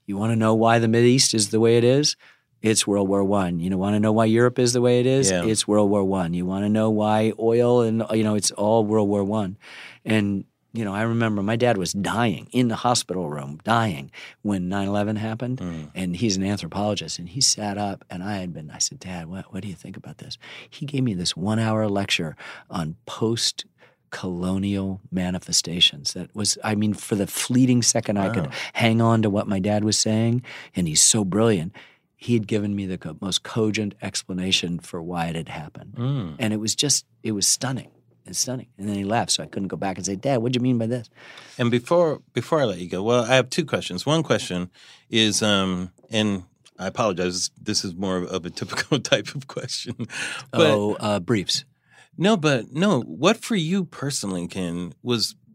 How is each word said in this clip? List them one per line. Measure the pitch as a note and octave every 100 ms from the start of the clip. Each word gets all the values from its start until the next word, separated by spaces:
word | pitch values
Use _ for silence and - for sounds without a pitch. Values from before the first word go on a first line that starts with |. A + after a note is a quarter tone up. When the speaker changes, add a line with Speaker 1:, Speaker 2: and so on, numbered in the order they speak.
| -
Speaker 1:
you | G2
wanna | A2+ A2+
know | A2 A2+
why | A2+ A#2
the | A2+
Mideast | A#2 A#2+ C3 -
is | A2+ G2+
the | A2
way | A2+ A#2
it |
is? | A#2+ C#3 D3 - - _ _ _
It's | G#2+ G#2 -
World | G2+ F#2+
War | G2+
One. | G2 G2+ F2+ F2
You | F2+ F#2+
wanna | G2+ G#2
know | G#2+
why | A2 A2+
Europe | A2+ B2 B2
is | B2
the | B2
way | B2 B2
it | B2
is? | C3+ F#2+
Speaker 2:
Yeah. | F2+ A2
Speaker 1:
It's | G#2+ -
World | G#2 G#2
War | G#2
One. | F#2+ F#2+ E2+
You | F2 F2+
wanna | F#2+ G#2
know | G#2+ A2
why | G#2+ G#2+ G#2+ A2 -
oil | A2+ A#2 A#2+ B2
and, | A2+ A2+ A2
you | A2+
know, | G#2+ G#2+
it's | -
all | - G#2 A2+
World | G#2 A2 G2+
War | G2+
One. | G2 G#2+ F#2+ G#2+ - - - -
And, | - A2 G2+ G2 - _ _
you | A#2
know, | G2+
I | G2+
remember | A2+ A#2 A2+ G2+
my | G2+ A2+
dad | A#2+ G#2
was | F2
dying | G2 F2+ G2+ A#2+ C#2+ -
in | B2 B2
the | G#2+
hospital | A#2+ A#2+ - F#2 D#2+
room, | D2 C#2 D2+
dying | - A#2 A2 D2+ C2+ - - -
when | G#2 F#2+ F2+
nine | G2 G2
eleven | G#2 G#2 G#2+
happened. | A2 A2 B2 B2+
Speaker 2:
Mm. | F2+ E2 D2+ F2
Speaker 1:
And | F2+ E2+
he's | A2+ F#2+
an |
anthropologist. | G2 G2+ E2 F#2+ G#2 G2+ D#2+ -
And | F2
he | A2
sat | C3 - G#2 G2+
up | G2+ F#2+ -
and | F2
I | G2 G2+
had | F#2
been, | D#2+ D2+
I | -
said, | - -
"Dad, | F#2 F2 E2
what, | F#2+ -
what | F#2+
do | G2+
you | E2
think | - F#2+
about | - -
this?" | - - - - -
He | - C#3
gave | C#3
me | B2+ F2+
this | E2+ D#2+
one-hour | G2 A2 A2 A2 G#2+
lecture | G2 G2 - D#2+ - - - -
on | - D#2 E2+ - - A2 A2+ - - - _ - _ _
post-colonial | - F#2+ F2 F#2 F#2+ G2+ G2 F#2+ F#2+ -
manifestations. | F2+ F2+ F2+ - - - F2 - D3 C3+
That | F#2 E2+ G#2
was, | G2+ -
I | A2 G#2
mean, | G#2+
for | - - G2+
the | -
fleeting | - - B2 C3 B2
second | A#2 A#2 - G2+
I | F#2+
could | F#2+ C#2+
Speaker 2:
Wow. | - -
Speaker 1:
hang | - A#2 A2+
on | A#2 A2+
to | G#2+
what | G2+ G#2
my | G2
dad | G2+ G#2+
was | G#2+ G2+
saying, | A2 A2 A#2 B2 - - - -
and | E2+
he's | D#2
so | - A2+
brilliant, | G2 G2 A2+ G2 E2 - - _ _ _
he | -
had | A#2 G2+
given | A2 G#2 G2+
me | F#2+
the | F2+
co-, | E2+ D#2
most | G2 -
cogent | - - A2 G#2+ G2+ -
explanation | F#2+ - - F2+ F#2 F#2 F2 E2+
for | - F2+
why | E2+ F2 E2
it | E2
had | D#2
happened. | E2+ D#2 - - G2+
Speaker 2:
Mm. | B2 C#3+ F2 D2
Speaker 1:
And | A2
it | G#2+
was | A2 -
just, | C#3+ - - _
it | A2
was | G#2 -
stunning. | - B2+ B2 - _ _ _ -
It's | F2+
stunning. | - B2 - -
And | G#2
then | G2+
he | G2
left, | A2+ F#2
so | -
I | D#2
couldn't | - F#2+
go | F2
back | G2 F#2
and | F#2+
say, | G2
"Dad, | C3+ C3
what | A#2
do | B2+
you |
mean | B2+ A#2+
by | A2+
this?" | B2 A#2 - - - - -
Speaker 2:
And | A#2+
before, | A#2+ - E3+ E3 C#3 -
before | B2 - D#3+
I | A#2+
let | F2+
you | F2+
go, | F2+
well, | G#2+ B2
I | A2+ C3
have | B2+
two | - D#3
questions. | G2+ - F2+ C#3+
One | D#3+
question | D3+ A2 - F2+ F2+ - - - _
is, | A2+ A2 G2
um, | G#2+ G2+ F#2+ F2+ F2+ - -
and | A2 G#2+ G2 F#2 _ _ -
I | F#2
apologize, | - A2+ F2+ F2+ F2+ - -
this | - G#2+ G2
is | E2+
more | G2 F#2
of | F2 F#2 E2+
a |
typical | - F#2+ - - A#2+
<laughs> | -
type | A#2 G#2+
of | C#3 -
question. | - - - - A2+ A#2+ - - - -
But | B2 D#3+
Speaker 1:
Oh, | G#2+ G#2 G2
uh, | G#2+ G2+
briefs. | F2 A2 E2+ - - _ _ - - -
Speaker 2:
No, | F#3 A3
but | D3+ B2+ -
no, | D#3 G#3 C#3
what | - D#2+ E3+ A3+
for | - G#3+
you | D#3+ G3 E3+
personally, | - C#3 C3+ G2+ F#2 F2
Ken, | G2 F2 F2 F2 -
was | A#2+ A#2 G2 - _